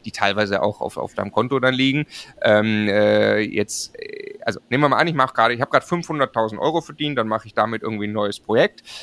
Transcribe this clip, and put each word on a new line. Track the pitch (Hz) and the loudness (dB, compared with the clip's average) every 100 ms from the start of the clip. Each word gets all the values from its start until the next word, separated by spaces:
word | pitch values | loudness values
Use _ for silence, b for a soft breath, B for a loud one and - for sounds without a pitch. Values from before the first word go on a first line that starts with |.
die | 113 | -16
teilweise | - 101 101 104 98 | -2 0 2 0 0
auch | 107 - | 0 -2
auf, | 95 - | -6 -6
auf | 60 | -8
deinem | - 101 | -6 -2
Konto | - 120 135 | -2 0 0
dann | 127 127 | 0 2
liegen. | 135 139 147 B B - | 2 0 -4 B B -2
Ähm, | - 107 110 107 104 | 4 4 4 2 2
äh, | 101 104 107 104 104 | 2 4 4 4 2
jetzt, | 107 - 104 - - - | 0 -2 -4 -6 -10 -12
äh, | - - - - | -14 -14 -14 -8
also | - 104 - | -8 -8 -2
nehmen | 127 | 2
wir | 147 | 4
mal | 123 | 4
an, | 165 | 2
ich | |
mach | 156 131 - | 2 0 2
gerade, | 113 | 2
ich | 120 | 2
hab | 135 | 0
grad | 135 | 0
fünfhunderttausend | - 175 170 151 131 120 110 107 | 0 -4 -4 -2 -2 0 -2 -2
Euro | 139 165 | -2 -2
verdient, | - 151 147 135 | -6 -6 -4 -2
dann | 110 | -2
mache | 110 110 | -4 -4
ich | |
damit | - 107 113 | -2 -2 -2
irgendwie | - 107 104 | -6 -6 -4
ein | |
neues | 107 104 - | -2 -4 -4
Projekt, | - 113 127 - B B | 0 2 2 -2 B B